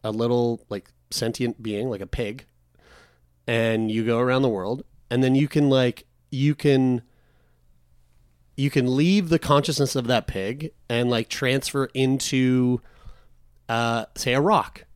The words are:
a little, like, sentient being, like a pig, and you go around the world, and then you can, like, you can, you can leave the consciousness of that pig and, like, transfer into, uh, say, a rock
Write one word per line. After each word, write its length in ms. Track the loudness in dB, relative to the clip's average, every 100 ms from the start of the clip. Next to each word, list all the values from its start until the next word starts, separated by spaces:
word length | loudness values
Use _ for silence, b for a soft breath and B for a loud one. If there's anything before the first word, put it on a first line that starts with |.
a 80 | -6
little, 520 | -2 0 0 0 -4 _
like, 240 | -10 -12 _ _
sentient 520 | -6 -6 -4 -4 -4
being, 280 | -6 -4 -4
like 100 | -6
a 60 | -8
pig, 380 | -6 -6 -8 -16 _ _ _ b b b b _ _ -4
and 440 | 0 2 0 0
you 120 | -2
go 140 | 0 0
around 240 | 2 2
the 60 | 2
world, 360 | 0 -4 -8 -10 -20 _
and 120 | 0
then 120 | 2
you 140 | 4 2
can, 220 | 2 2
like, 340 | 4 2 -2 -16 _ _
you 240 | 0 0
can, 480 | 2 4 4 4 0 -4 _ _ _ _ _ _ _ _ _ _ _ _ _ _ -4
you 140 | 0
can 260 | 2 2 2
leave 320 | 2 2 2
the 100 | 0
consciousness 560 | 4 2 2 0 0 -2
of 100 | 0
that 180 | -2 -2
pig 460 | -6 -6 -8 -12 _ _
and, 200 | -2 0
like, 180 | 0 -4
transfer 580 | -4 -2 -2 -2 -4 -4
into, 880 | 0 0 0 -2 0 2 2 2 -2 b b b b b -20 -20 _ -4
uh, 380 | -2 0 -2 -6 -6
say, 180 | -2
a 60 | 0
rock 440 | 2 2 0 -10 -20